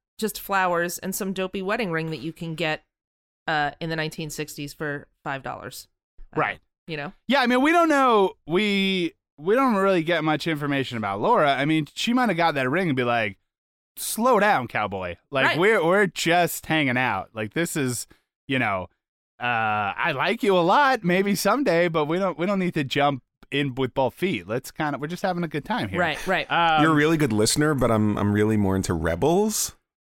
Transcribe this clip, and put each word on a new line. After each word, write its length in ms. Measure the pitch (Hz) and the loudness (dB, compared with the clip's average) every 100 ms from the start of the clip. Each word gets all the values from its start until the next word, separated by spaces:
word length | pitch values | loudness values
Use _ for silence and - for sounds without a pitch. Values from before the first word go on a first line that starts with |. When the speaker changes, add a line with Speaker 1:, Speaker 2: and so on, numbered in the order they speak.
| _ - | _ -6
Speaker 1:
just 200 | 214 - | -6 -6
flowers 580 | - 196 185 170 175 - | -4 0 2 0 -2 -4
and 160 | 190 - | -6 -6
some 160 | 196 | -6
dopey 280 | 190 185 202 | -4 -6 -6
wedding 300 | 190 226 196 | -4 -4 -2
ring 200 | 160 160 | -4 -4
that 80 | 151 | -6
you 140 | 156 | -8
can 200 | - 165 156 | -10 -8 -4
get, 280 | 160 156 _ _ _ _ _ _ - | -4 -4 _ _ _ _ _ _ -4
uh, 240 | 151 143 - | -2 -2 -4
in 100 | 165 | -6
the 60 | 160 | -4
nineteen 340 | 156 160 156 | -6 -6 -8
sixties 440 | 151 147 - 143 | -8 -10 -10 -12
for 340 | - 151 143 - _ | -8 -8 -8 -12 _
five 180 | 151 135 | -10 -8
dollars. 460 | 131 113 110 - - _ _ - - - | -8 -10 -12 -16 -20 _ _ -20 -10 -4
Uh, 40 | |
Speaker 2:
Right. 180 | 113 87 _ _ - | -4 -4 _ _ -12
Speaker 1:
you 120 | 151 | -10
know? 160 | 143 - - | -10 -10 -2
Speaker 2:
Yeah, 140 | 269 | 0
I 60 | 240 | 2
mean, 140 | 254 | 2
we 100 | 294 | 4
don't 180 | 349 330 | 4 4
know. 440 | 285 262 220 190 - - | 4 4 4 2 -2 -2
We, 680 | 180 214 196 190 185 165 - _ - | 0 2 2 0 0 -2 -6 _ -8
we 160 | 160 247 | 0 2
don't 200 | 262 196 | 2 2
really 280 | 196 185 | 2 2
get 200 | 165 165 | 2 0
much 220 | 156 151 170 | 0 0 -2
information 520 | 151 143 139 127 117 | -2 -2 -2 -2 -4
about 240 | 104 98 | -4 -2
Laura. 320 | 170 233 147 | 2 4 4
I 120 | 131 143 | 2 2
mean, 220 | 156 147 - | 0 -2 -4
she 180 | 226 | 0
might 160 | 247 233 | 2 2
have 80 | 165 | 2
got 160 | 165 143 | 0 0
that 140 | 127 | 0
ring 200 | 165 180 | 0 0
and 80 | 127 | 0
be 80 | 123 | 0
like, 320 | 117 107 - _ _ _ _ _ - | 0 -2 -6 _ _ _ _ _ -10
"Slow 440 | - - 247 214 | -8 0 2 4
down, 280 | 208 156 120 | 4 2 0
cowboy. 480 | 120 104 95 90 85 _ | -4 -4 -4 -6 -10 _
Like, 140 | 135 285 | 0 0
Speaker 1:
Right. 140 | 160 | 2
Speaker 2:
we're, 260 | 202 214 160 | 2 4 4
we're 220 | 196 202 | 4 2
just 580 | - 165 175 170 - - | 0 2 2 2 -2 -2
hanging 320 | 156 139 123 | 0 2 0
out. 320 | 123 98 - | 0 -2 -6
Like, 200 | 110 110 | -8 -6
this 240 | 160 170 165 | -4 -2 -2
is, 280 | 131 120 - _ _ _ - | -2 -4 -8 _ _ _ -4
you 100 | 131 | -2
know, 280 | 110 95 90 _ _ _ _ - | 0 -2 -6 _ _ _ _ -6
uh, 540 | 120 117 110 107 101 87 | -2 0 0 0 -2 -2
I 160 | 151 | -4
like 320 | 135 165 226 | -2 -2 0
you 140 | 202 180 | 2 2
a 20 | |
lot. 460 | 170 240 277 254 175 | 4 4 4 2 2
Maybe 300 | 180 202 202 | 2 2 0
someday, 520 | 196 247 254 165 175 | 0 2 2 2 2
but 180 | 160 147 | 0 0
we 140 | 175 | 0
don't, 180 | 190 147 | -2 -2
we 80 | 180 | -2
don't 140 | 196 | -2
need 140 | 175 | -2
to 100 | 160 | -2
jump 400 | 139 143 143 135 - _ - | -2 0 0 0 -8 _ -6
in 220 | 139 143 123 | -4 -2 -2
with 180 | 131 | -2
both 200 | 139 127 | 0 -2
feet. 320 | - 190 113 87 | -2 -4 -4 -4
Let's 220 | 120 - | -6 -6
kinda, 280 | - 151 135 | -6 -4 -4
we're 80 | 151 | -8
just 160 | 175 | -4
having 220 | 196 175 170 | -4 -2 -4
a 20 | |
good 160 | 151 | -6
time 240 | - 226 101 | -4 -4 -2
here." 120 | 175 | -2
Speaker 1:
Right, 260 | 170 139 190 | -2 -2 -2
right. 240 | 175 - | -2 0
Speaker 2:
Um, 300 | 151 165 156 | 2 4 4
Speaker 3:
You're 80 | 160 | 4
a 40 | 151 | 4
really 200 | 151 165 | 4 2
good 160 | 143 | 2
listener, 420 | 107 113 143 151 | 2 2 2 2
but 160 | 143 123 | 2 2
I'm, 260 | 110 107 101 | 4 2 2
I'm 160 | 101 | 2
really 240 | 104 107 107 | 2 2 2
more 180 | 98 95 | 2 2
into 180 | 95 | 0
rebels. 800 | 87 82 85 143 180 214 - - - _ _ | 0 0 0 2 2 0 -2 -6 -8 _ _